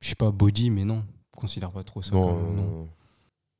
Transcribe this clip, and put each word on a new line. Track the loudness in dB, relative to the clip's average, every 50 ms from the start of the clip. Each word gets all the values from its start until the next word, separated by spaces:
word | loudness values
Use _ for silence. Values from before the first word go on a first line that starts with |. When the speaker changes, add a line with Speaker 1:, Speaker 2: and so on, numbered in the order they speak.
Speaker 1:
je | -10 -8
suis | -2
pas | 2 2 2
body, | 4 4 4 4 4 4 2 2
mais | 2 2 0
non. | 0 -2 -2 -4 -8 -12 -20 _ _ _
Je | -10
considère | -10 -8 -8 -8 -8 -8 -8
pas | -10 -12
trop | -10 -10 -10 -6
ça | 2 2
Speaker 2:
Non, | 4 4 4 2
Speaker 1:
comme, | 0 -2 -2 -2
Speaker 2:
non, | -2 -2
Speaker 1:
non. | -2 -4 -6 -10
Speaker 2:
non. | -14 -16 _ _ _ _ _ _ _ _ _ _ _ _ _